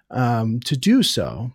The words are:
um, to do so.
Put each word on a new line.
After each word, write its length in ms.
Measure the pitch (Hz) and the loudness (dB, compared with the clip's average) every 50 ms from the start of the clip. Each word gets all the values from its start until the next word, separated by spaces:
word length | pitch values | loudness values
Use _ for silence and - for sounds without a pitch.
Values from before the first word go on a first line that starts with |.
| _ - | _ -8
um, 500 | - 123 127 120 120 113 113 113 113 120 | -4 0 0 2 2 0 0 0 -2 -2
to 160 | - - 156 | -2 -4 -4
do 260 | 131 - 196 240 262 | 0 2 4 4 4
so. 500 | 214 - - 117 85 62 58 76 113 127 | 4 2 0 -2 -4 -4 -6 -8 -8 -10